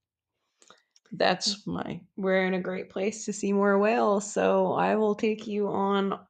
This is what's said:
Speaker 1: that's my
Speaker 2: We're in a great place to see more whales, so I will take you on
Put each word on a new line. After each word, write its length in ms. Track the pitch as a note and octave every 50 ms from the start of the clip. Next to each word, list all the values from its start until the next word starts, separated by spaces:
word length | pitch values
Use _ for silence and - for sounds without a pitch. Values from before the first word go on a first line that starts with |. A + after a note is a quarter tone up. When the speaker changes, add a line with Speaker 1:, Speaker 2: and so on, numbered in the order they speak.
| _ _ _ _ _ _ _ _ _ _ _ _ _ - - _ _ _ _ _ _ -
Speaker 1:
that's 540 | - D#3+ - F#3+ F#3 F3+ - G#3 G3+ - -
my 340 | - F3 F3+ - - - F3 - _ _
Speaker 2:
We're 280 | - F#3+ F#3+ F#3+ F#3+ F#3
in 100 | F#3 F#3+
a 60 | F#3
great 300 | F#3 F#3 F#3 F#3 - -
place 340 | - F#3+ F#3+ G#3 G#3+ - -
to 60 | -
see 200 | G3+ - - G3
more 260 | G3+ G3 G3+ G3+ G3 G3
whales, 520 | G3+ G#3+ A#3 A#3+ A3+ G#3+ G3+ G#3 G3+ -
so 420 | - F#3+ F#3+ F#3+ F#3+ F#3+ F#3+ F3+
I 240 | A#2+ C3+ F3+ F#3 G3+
will 180 | G#3+ G#3+ G#3 G#3
take 320 | G#3 - G#3+ G#3+ G#3+ -
you 220 | G#3+ G#3 G#3 G3+ G3
on 500 | - G3 G3 G3 G3+ G3 G3 G3 - - -